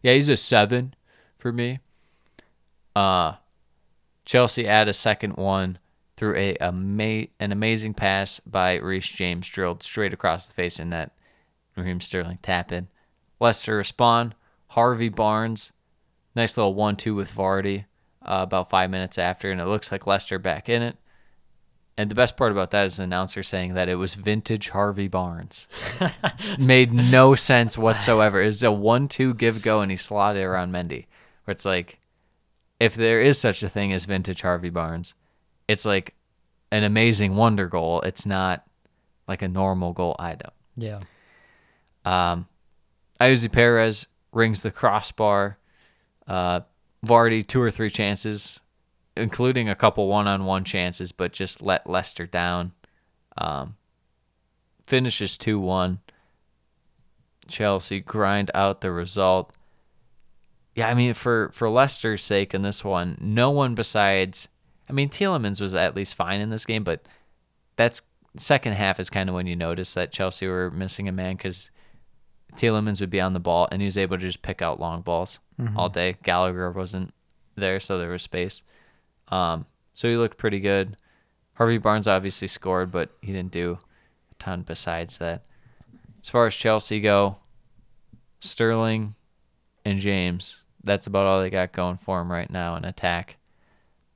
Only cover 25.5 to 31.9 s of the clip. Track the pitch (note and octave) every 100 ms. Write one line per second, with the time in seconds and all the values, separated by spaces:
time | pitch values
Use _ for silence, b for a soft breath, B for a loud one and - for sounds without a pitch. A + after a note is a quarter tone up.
25.5 | - - B B B F3+ - F#3+ - G#3
26.5 | D#3+ C3 B2+ B2 A#2+ B2 B2+ C3 C3+ -
27.5 | B2 A#2 - A2+ G#2+ - A2 G#2+ G2 G#2+
28.5 | G#2 A#2 G#2 G#2 A#2+ C#3 - C3 A2 A#2
29.5 | A2 G#2+ G#2+ G2 F#2 - G#2 G2+ G2+ F#2+
30.5 | F#2 F2+ F2+ F2 C2 - b b b -
31.5 | G2 G2+ F2+ F2